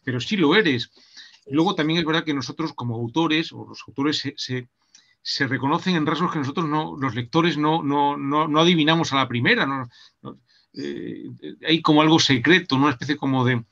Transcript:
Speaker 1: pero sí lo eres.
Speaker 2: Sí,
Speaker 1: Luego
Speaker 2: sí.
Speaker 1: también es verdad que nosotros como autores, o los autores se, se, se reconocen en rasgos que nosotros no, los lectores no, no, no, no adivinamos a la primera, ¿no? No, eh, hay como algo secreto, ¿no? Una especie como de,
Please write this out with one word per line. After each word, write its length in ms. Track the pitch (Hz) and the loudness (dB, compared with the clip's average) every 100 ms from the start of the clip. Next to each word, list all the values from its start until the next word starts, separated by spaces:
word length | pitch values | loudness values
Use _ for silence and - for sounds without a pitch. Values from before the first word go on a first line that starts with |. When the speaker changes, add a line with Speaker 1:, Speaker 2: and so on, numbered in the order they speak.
Speaker 1:
pero 160 | - 120 | -6 -6
sí 180 | - 196 | -4 2
lo 180 | 147 202 | 4 4
eres. 360 | 170 120 - _ _ - - _ | 4 0 -4 _ _ -20 -20 _
Speaker 2:
Sí, 80 | - | -4
Speaker 1:
Luego 180 | 147 185 | 0 0
Speaker 2:
sí. 60 | 185 | 0
Speaker 1:
también 220 | 151 170 | 0 0
es 60 | 156 | 0
verdad 180 | 165 | -2
que 100 | 160 | -2
nosotros 400 | 139 120 139 151 | -6 -6 -8 -8
como 220 | - 120 113 | -6 -6 -4
autores, 560 | 117 156 165 156 - | -4 -2 0 0 -2
o 120 | 117 110 | -10 -16
los 160 | 110 - | -18 -14
autores 320 | - 147 147 | -4 -2 -2
se, 160 | - - | -6 -10
se, 320 | - 127 123 _ _ _ _ _ | -8 -8 -10 _ _ _ _ _
se 240 | - - 131 | -8 -4 -2
reconocen 480 | 135 135 165 185 170 | -2 0 0 0 0
en 100 | 151 | 0
rasgos 260 | 156 175 | 0 -2
que 80 | 160 | -2
nosotros 280 | 131 160 156 | -4 -4 -2
no, 280 | 156 160 151 | -2 -4 -6
los 200 | 131 113 | -4 -4
lectores 420 | 120 165 170 147 | -2 0 2 2
no, 240 | 151 165 | 0 0
no, 360 | 143 143 143 147 | 0 2 2 0
no, 300 | 139 151 160 | -2 -2 2
no 120 | 156 | 4
adivinamos 540 | 170 175 151 165 147 | 4 4 4 2 2
a 20 | 139 | 0
la 120 | 127 | 0
primera, 380 | 120 156 240 139 | 0 2 2 0
¿no? 240 | 135 123 - - _ | -4 -8 -14 -20 _
No, 160 | 131 - _ _ _ | -18 -18 _ _ _
eh, 580 | - 101 - - - - 120 - - 156 | -12 -10 -8 -10 -12 -14 -14 -16 -8 -2
hay 140 | 160 | 0
como 200 | 165 151 | 4 4
algo 180 | 156 160 | 6 4
secreto, 580 | - 170 120 185 175 135 | 4 2 4 4 2 2
¿no? 60 | |
Una 80 | 143 | 2
especie 260 | 120 135 143 | 0 -4 -2
como 260 | 139 131 | 0 2
de, 220 | 123 120 117 | 2 0 -4